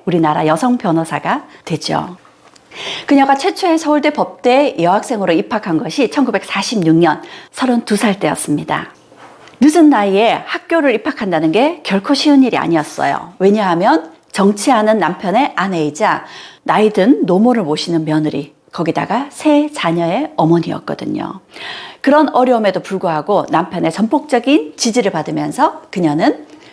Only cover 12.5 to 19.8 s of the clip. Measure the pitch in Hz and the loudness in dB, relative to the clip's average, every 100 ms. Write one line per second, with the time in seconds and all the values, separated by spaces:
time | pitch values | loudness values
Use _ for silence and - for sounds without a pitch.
12.5 | 151 131 165 143 - 139 139 170 - 190 | 2 0 0 -2 -4 -2 -2 -8 0 2
13.5 | 214 190 165 208 320 - - _ - 196 | 2 2 2 2 2 -2 -18 _ 0 0
14.5 | 208 - 233 214 220 160 185 208 240 285 | 2 2 2 2 2 0 -2 -2 0 0
15.5 | - 190 175 151 147 202 151 - - - | -2 -4 -2 -2 0 0 0 -6 -20 -20
16.5 | - - 165 214 202 196 311 202 180 240 | -8 -2 2 2 4 4 4 2 2 2
17.5 | 233 156 156 - 170 156 156 151 143 143 | 2 -2 -4 -2 -2 0 -2 -2 -4 -8
18.5 | _ _ - 165 - - 233 277 - 311 | _ _ -6 -4 -2 -2 -4 -6 -4 2
19.5 | 294 294 302 | 2 2 -2